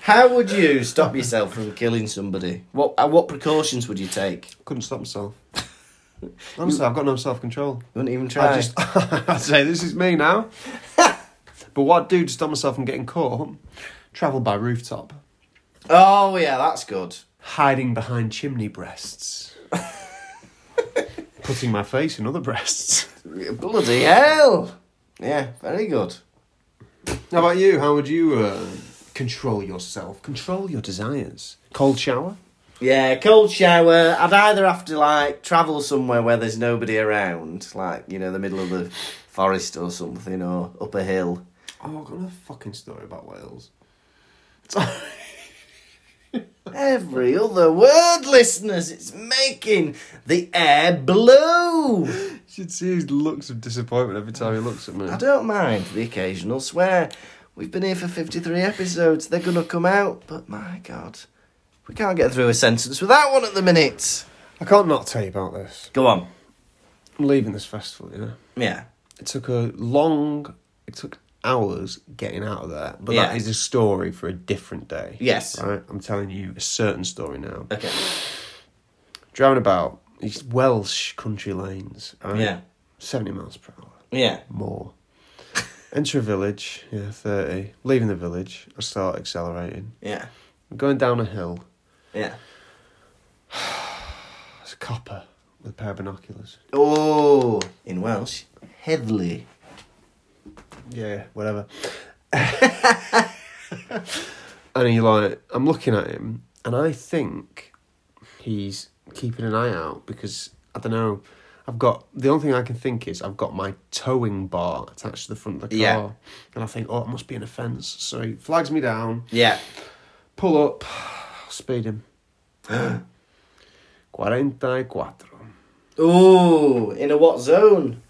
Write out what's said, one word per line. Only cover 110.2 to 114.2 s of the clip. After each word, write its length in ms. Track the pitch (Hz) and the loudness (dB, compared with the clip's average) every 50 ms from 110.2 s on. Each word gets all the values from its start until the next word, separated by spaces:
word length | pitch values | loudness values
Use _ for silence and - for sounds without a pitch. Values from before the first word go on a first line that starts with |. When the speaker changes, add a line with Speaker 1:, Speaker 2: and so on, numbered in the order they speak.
| - 104 - - - - _ _ _ _ _ | -12 -12 -12 -12 -14 -16 _ _ _ _ _
Speaker 2:
I 40 | - | -10
don't 120 | - 113 | -6 -4
know, 300 | 113 113 113 110 104 98 _ _ - _ _ _ _ _ _ | -4 -2 -2 -2 -4 -6 _ _ -20 _ _ _ _ _ _
I've 140 | - 120 117 | -12 -6 0
got, 260 | 127 123 - - _ _ _ | 0 0 0 0 _ _ _
the 140 | - 127 135 | -2 0 2
only 160 | 143 160 147 | 2 2 2
thing 100 | 151 131 | 0 0
I 80 | 127 | 0
can 140 | 123 117 120 | -2 -4 -8
think 320 | 117 - 135 123 113 - - | -8 -6 -6 -6 -6 -8 -10
is 140 | - - | -12 -10
I've 160 | - 98 98 - | -10 -12 -8 -8
got 180 | - - - | -8 -8 -6
my 180 | 95 95 98 98 _ _ _ | -8 -8 -8 -10 _ _ _
towing 560 | - - - 131 131 131 | -12 -8 -4 -2 -2 0